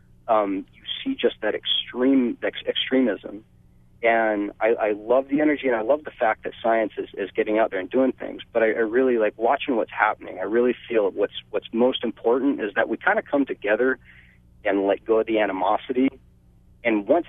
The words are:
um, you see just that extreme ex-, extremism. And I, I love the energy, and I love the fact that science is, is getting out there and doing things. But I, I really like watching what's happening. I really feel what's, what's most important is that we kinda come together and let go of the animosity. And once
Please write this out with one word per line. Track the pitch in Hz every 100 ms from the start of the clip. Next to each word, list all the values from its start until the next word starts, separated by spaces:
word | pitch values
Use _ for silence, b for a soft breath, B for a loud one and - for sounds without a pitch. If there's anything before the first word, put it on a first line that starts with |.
| b - -
um, | 110 101 95 -
you | - - -
see | 135 135
just | 120 -
that | 107 -
extreme | - 120 - 120 131 135 120 -
ex-, | 104 - -
extremism. | - - 131 123 95 - 101 - _ _ _ _ _
And | 117 117 110 104 101 -
I, | 110
I | 117 107
love | 104 107 127 135
the | 143
energy, | 151 143 131
and | 117
I |
love | 110 147
the | 151
fact | - 113 107
that | 110 -
science | 113 113 104 -
is, | 92 -
is | 95
getting | - 107 107
out | 113
there | 95
and | 92
doing | 123 131
things. | - - - -
But | 113
I, | 110
I | 117
really | 110 117 131 120
like | 107 -
watching | 117 139 - 113
what's | -
happening. | - 107 - 95 90
I |
really | 98 117 123 117 -
feel | 117 98
what's, | 80 101 - -
what's | 101 -
most | 113 123 131
important | 117 - 117 123 139 135
is | 107 -
that | -
we | 160
kinda | - 214
come | - 143 131
together | 127 101 110 131 123 b b b b _ -
and | 104 98 98
let | 98 -
go | 110
of | 110
the | 110
animosity. | 104 92 92 104 - 127 135 - - _ _ _ _ -
And | 117 107 101
once | 165